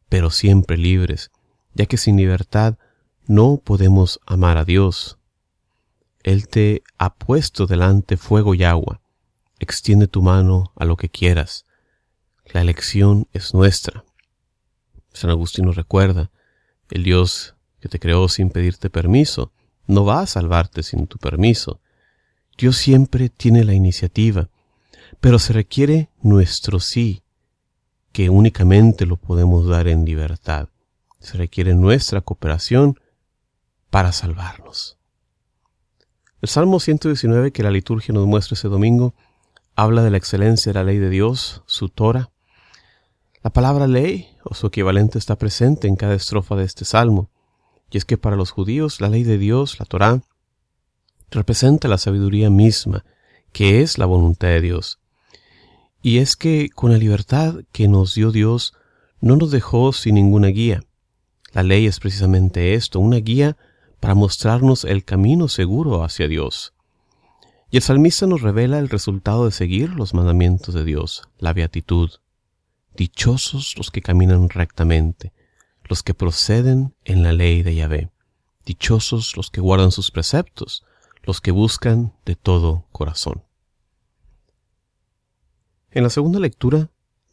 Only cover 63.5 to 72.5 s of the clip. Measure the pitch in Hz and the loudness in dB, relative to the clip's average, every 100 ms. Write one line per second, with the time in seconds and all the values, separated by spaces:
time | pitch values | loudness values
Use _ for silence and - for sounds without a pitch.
63.5 | 151 _ _ _ _ 107 101 101 - 110 | -2 _ _ _ _ 0 2 2 0 -2
64.5 | 120 131 127 - 98 - 95 104 165 156 | 2 2 2 -2 -4 -2 0 2 2 0
65.5 | - 90 113 160 90 82 - 78 78 67 | -2 -2 -2 -2 -4 -4 -4 -4 -4 -6
66.5 | - - _ _ _ _ _ _ _ _ | -10 -16 _ _ _ _ _ _ _ _
67.5 | _ _ 127 - 135 165 - 190 165 110 | _ _ 0 2 4 4 2 -2 -2 -2
68.5 | 104 123 147 135 104 - 95 101 110 117 | 0 -2 -2 -4 -6 -6 -6 -4 0 -2
69.5 | - 90 92 160 175 98 87 87 87 87 | -2 -4 -2 -4 -6 -4 0 2 2 2
70.5 | 92 - 87 78 76 82 - - _ 82 | 0 -4 -6 -4 -6 -8 -12 -20 _ -6
71.5 | 87 82 80 - 87 82 - _ _ _ | -4 -6 -8 -2 -2 -2 -6 _ _ _